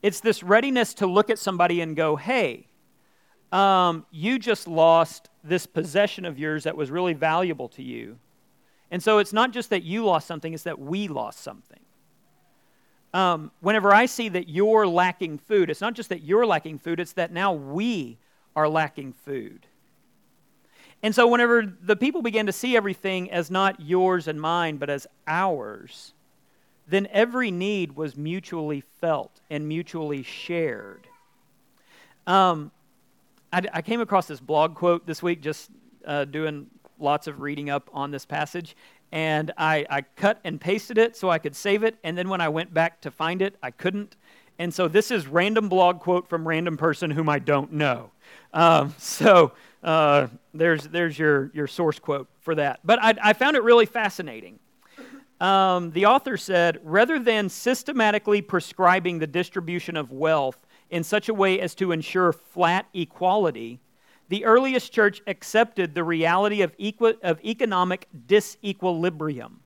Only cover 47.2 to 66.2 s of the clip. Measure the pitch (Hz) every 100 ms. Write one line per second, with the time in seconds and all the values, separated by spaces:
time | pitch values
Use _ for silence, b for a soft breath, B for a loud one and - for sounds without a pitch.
47.2 | 156 143 127 143 139 151 147 120 113 _
48.2 | B B B - 170 160 143 - - -
49.2 | 226 185 151 b b b - 160 151 143
50.2 | 127 113 _ 156 170 156 147 170 170 143
51.2 | 156 143 139 151 143 - 165 151 - 139
52.2 | 131 _ - 156 143 123 165 233 226 220
53.2 | 214 214 269 302 226 233 220 240 214 -
54.2 | 160 113 90 - _ _ B B B 277
55.2 | B _ 180 196 190 180 170 160 202 262
56.2 | 269 208 - 180 170 165 160 180 240 320
57.2 | 240 220 196 - - 254 - 262 214 208
58.2 | 208 208 202 180 - - 180 185 180 170
59.2 | 156 170 180 196 165 175 - 165 131 131
60.2 | 156 156 131 - _ b b 170 170 208
61.2 | 208 214 196 190 180 - 190 165 156 190
62.2 | 180 160 _ - 170 180 - 190 165 -
63.2 | 180 208 180 117 117 123 _ b b b
64.2 | b 196 226 233 269 262 - - 208 196
65.2 | - 185 - 214 226 214 175 151 165 165